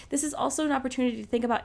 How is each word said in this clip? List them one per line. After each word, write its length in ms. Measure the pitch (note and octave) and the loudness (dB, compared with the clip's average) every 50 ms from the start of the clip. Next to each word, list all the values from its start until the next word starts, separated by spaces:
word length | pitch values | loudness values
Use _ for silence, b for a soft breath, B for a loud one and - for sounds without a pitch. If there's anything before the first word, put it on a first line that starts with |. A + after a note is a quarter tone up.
| B B | B B
this 160 | - A#3 - | -2 -2 0
is 100 | G3+ - | -2 -2
also 300 | - - C#4 C4+ - D#4 | 0 0 0 0 2 2
an 80 | D4+ C#4+ | 2 2
opportunity 500 | C4 B3+ B3+ B3 - B3+ B3 A#3 A3 G#3 | 2 0 -2 0 0 0 0 0 -2 -4
to 60 | - | -2
think 160 | - A#3+ A#3 | -2 0 0
about 180 | A#3 A#3 - - | 0 0 0 0